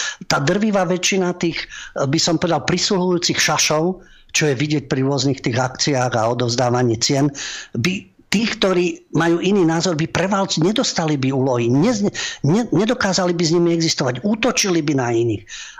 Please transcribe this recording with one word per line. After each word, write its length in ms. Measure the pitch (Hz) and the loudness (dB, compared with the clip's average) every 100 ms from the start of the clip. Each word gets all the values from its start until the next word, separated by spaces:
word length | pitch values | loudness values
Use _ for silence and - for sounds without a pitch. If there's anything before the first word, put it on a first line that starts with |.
| - - - | -8 -10 -4
tá 160 | - | 0
drvivá 420 | 143 185 220 196 175 | 2 2 2 2 0
väčšina 480 | 180 180 196 180 175 | 0 0 0 0 0
tých, 320 | 170 165 - - - | -4 -4 -10 -14 -12
by 240 | - 139 156 | -4 -2 0
som 240 | - 160 | 2 0
povedal, 240 | 175 160 - | 2 0 0
prisluhujúcich 720 | 180 - 196 180 175 - 160 | -2 0 0 0 0 0 0
šašov, 640 | - 156 - 156 165 185 - - - | 0 0 0 2 0 -2 -10 -20 -8
čo 100 | - 156 | -2 0
je 80 | 127 | 0
vidieť 320 | 151 151 139 | 0 -2 -2
pri 160 | 139 131 | 0 0
rôznych 400 | 139 131 131 - | 0 0 0 -2
tých 160 | 120 | -2
akciách 560 | 127 - - 135 127 120 | -2 -2 -2 0 0 0
a 120 | 113 | 0
odovzdávaní 640 | 120 123 120 123 120 123 113 | 0 -2 0 0 2 2 0
cien, 320 | - 139 147 143 - - - 110 | 0 2 0 -2 -10 -12 -10 -4
by 320 | 139 190 - _ _ | -4 -4 -10 _ _
tých, 260 | 196 226 - | -2 0 0
ktorí 540 | 196 180 180 165 - | 0 2 0 -2 -6
majú 320 | 151 165 170 | 0 2 2
iný 240 | 180 202 165 | 2 4 4
názor, 320 | 165 175 156 | 2 0 -2
by 80 | 160 | 0
prevalc-, 560 | - 185 202 196 - | 0 0 0 0 0
nedostali 560 | 165 220 - - 160 147 | 2 2 0 -2 0 0
by 160 | 131 135 | 0 0
úlohy, 320 | 131 120 117 | 0 2 2
nez-, 400 | 131 202 226 202 - - - 143 | 4 2 2 -2 -4 -8 -4 0
ne-, 240 | 190 247 | 2 2
nedokázali 640 | 156 220 247 208 185 180 170 | 0 2 0 0 0 0 0
by 80 | |
s 80 | 165 | 2
nimi 240 | 175 170 170 | 2 2 2
existovať, 480 | 165 - 143 127 | 0 0 -2 -2
útočili 560 | 202 220 262 - 202 170 | -2 0 0 0 0 0
by 140 | 151 139 | 0 0
na 160 | 120 | 0
iných. 320 | 117 117 104 - - - - | 0 0 -2 -8 -16 -16 -12